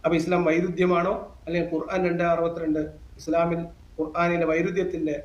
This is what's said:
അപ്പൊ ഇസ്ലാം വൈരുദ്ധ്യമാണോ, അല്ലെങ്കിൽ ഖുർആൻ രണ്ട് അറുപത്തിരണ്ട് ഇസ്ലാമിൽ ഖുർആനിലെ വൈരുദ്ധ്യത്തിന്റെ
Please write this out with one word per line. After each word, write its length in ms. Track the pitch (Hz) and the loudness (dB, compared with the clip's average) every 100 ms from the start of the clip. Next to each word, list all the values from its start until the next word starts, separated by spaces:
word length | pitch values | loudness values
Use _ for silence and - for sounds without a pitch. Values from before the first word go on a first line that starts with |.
അപ്പൊ 100 | 160 165 | 2 0
ഇസ്ലാം 220 | 170 180 160 | 2 2 4
വൈരുദ്ധ്യമാണോ, 640 | 165 180 170 180 175 180 226 - - | 2 0 2 2 4 2 -2 -8 -14
അല്ലെങ്കിൽ 240 | - 175 160 | -4 -2 -2
ഖുർആൻ 260 | 160 - 190 180 | -4 -2 0 0
രണ്ട് 160 | 170 170 | 2 2
അറുപത്തിരണ്ട് 500 | 165 170 170 160 151 151 - - - | 2 0 -2 -2 0 -2 -8 -20 -14
ഇസ്ലാമിൽ 400 | - 165 170 170 165 - - - | -2 0 2 0 -4 -12 -16 -6
ഖുർആനിലെ 480 | 156 170 175 170 160 | -4 0 0 2 2
വൈരുദ്ധ്യത്തിന്റെ 680 | 160 185 180 180 165 156 143 | 2 0 0 -2 -2 -4 -4